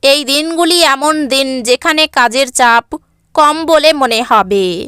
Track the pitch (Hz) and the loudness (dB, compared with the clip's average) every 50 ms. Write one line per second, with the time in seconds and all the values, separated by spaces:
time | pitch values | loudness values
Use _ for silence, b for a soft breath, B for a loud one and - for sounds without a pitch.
0 | - 269 277 294 294 233 269 294 302 330 339 330 349 320 349 349 339 302 269 269 | 2 2 0 0 0 -2 -2 -2 -2 -4 -2 -2 0 0 2 2 2 2 0 0
1 | 277 302 311 311 302 254 254 269 269 269 262 262 233 220 247 254 - 330 311 311 | 0 -2 -2 -2 -2 -2 -2 -2 -2 -2 -4 -6 -2 -2 -2 0 0 -2 0 0
2 | 311 311 - 277 247 240 214 262 277 254 254 - 262 240 233 233 233 _ - 311 | -2 -2 0 0 0 0 2 0 -2 -2 0 0 2 4 2 2 0 _ -14 -14
3 | _ _ _ _ _ _ _ - 302 294 302 320 330 311 330 311 294 311 320 294 | _ _ _ _ _ _ _ 2 2 2 2 0 0 2 2 4 4 2 2 2
4 | 269 247 233 220 240 - 254 220 196 185 208 196 190 185 175 165 - | 0 -2 -2 -2 -2 0 0 0 2 0 0 -2 -2 -2 -4 -6 -10